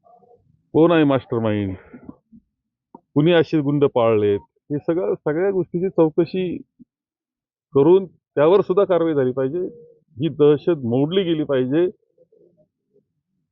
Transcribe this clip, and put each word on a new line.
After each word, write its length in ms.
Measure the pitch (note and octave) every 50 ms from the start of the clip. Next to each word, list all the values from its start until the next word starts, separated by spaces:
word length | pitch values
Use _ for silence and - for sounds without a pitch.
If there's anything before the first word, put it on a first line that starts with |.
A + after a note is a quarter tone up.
| _ _ _ _ _ _ _ _ _ _ _ _ _ _ -
कोण 180 | D3 D#3+ E3+
आहे 140 | F3 D#3+ D3+
मास्टरमाइंड? 680 | C#3+ C3+ B2+ - - B2 A#2 A2+ A2 G#2 G#2 G2+ F#2+ F#2 - - - - - - - - _ _ _ - - _ _ _ _ _ _ _ _ _ _ -
कुणी 380 | - _ _ - C#3+ D3+ E3+ F3
असे 280 | E3 D3+ - - D#3
गुंड 240 | C#3 C#3 D3 D3 C#3+
पाळलेत? 560 | C3+ - B2 A#2 A2+ A2+ G#2 G#2 G#2 G2+ G2+ - _ _
हे 220 | _ _ - C#3+ C#3+
सगळं, 360 | - - E3 F3 G3 G#3 F#3+
सगळ्या 360 | - _ D#3 D3 E3 F#3 G3+
गोष्टीची 380 | G3 F#3 E3 - - F3 F3+ F#3+
चौकशी 720 | - - D#3+ D#3 - - E3+ - - F#3 F#3 F3 D3+ - - _ _ _ - _ _ _ _ _ _ _ _ _ _ _ _ _ _ _ _ _ -
करून 320 | C#3 C#3+ E3 F3+ G3 F#3+
त्यावर 540 | D#3+ - _ _ _ _ C#3+ C#3+ D#3+ F#3+ G#3+
सुद्धा 240 | - - F#3 G3+ G3
कारवाई 300 | F#3 F3+ E3 E3 E3 D#3
झाली 180 | C#3+ C3 B2+ B2
पाहिजे. 260 | C3+ C3 C3+ D3 F3+ F3+ - - - - -
ही 380 | _ _ _ _ _ - C#3+ E3
दहशत 560 | C3 D3+ D3 D3 D3+ C3+ - F#3 F3 D3 C3
मोडली 380 | A2+ A#2 C3 C#3+ D3+ F3+ G3 F#3+
गेली 220 | E3+ E3+ D3+ D3+
पाहिजे, 460 | B2+ C#3+ B2+ C3 B2+ C#3 E3 F3+ F#3 - _ _ _ _ _ _ _ _ _ _ _ _ D#5 D#5 _ _ _ _ _ _ G4+ _ _ _ _ _ _ _ _ _ _